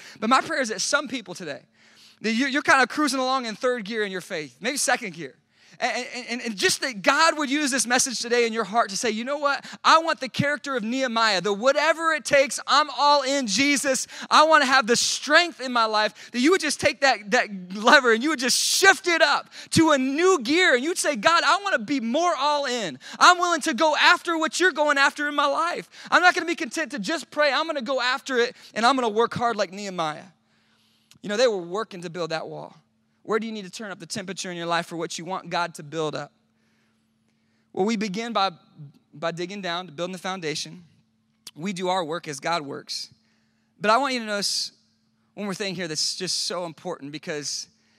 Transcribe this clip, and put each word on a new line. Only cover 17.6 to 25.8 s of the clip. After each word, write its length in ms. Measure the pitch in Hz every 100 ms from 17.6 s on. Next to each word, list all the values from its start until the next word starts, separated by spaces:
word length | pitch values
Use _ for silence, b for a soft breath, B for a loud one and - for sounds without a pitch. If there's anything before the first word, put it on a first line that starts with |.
| 180
lever 400 | 202 233 294 247
and 80 | 220
you 80 | 285
would 100 | 294
just 180 | 247 -
shift 500 | - - 381 339 349
it 160 | 330
up 260 | 302 240 - B B
to 200 | - 320
a 60 | 277
new 420 | 262 285 370 370
gear. 320 | 226 330 359 247
And 80 |
you'd 160 | 294 -
say, 160 | 330 254
"God, 260 | 311 330
I 160 | 285 359
wanna 160 | 403 302
be 200 | 202 277
more 360 | 226 277 349 285
all 280 | 285 294 277
in. 340 | 240 185 127 B B
I'm 220 | 311 359
willing 220 | 349 330
to 120 | 311
go 220 | 240 320 285
after 420 | 277 349 339 320
what 220 | 311 -
you're 140 | 370
going 260 | 302 294 277
after 280 | 277 285 294
in 60 |
my 140 | 285 285
life. 420 | 277 330 320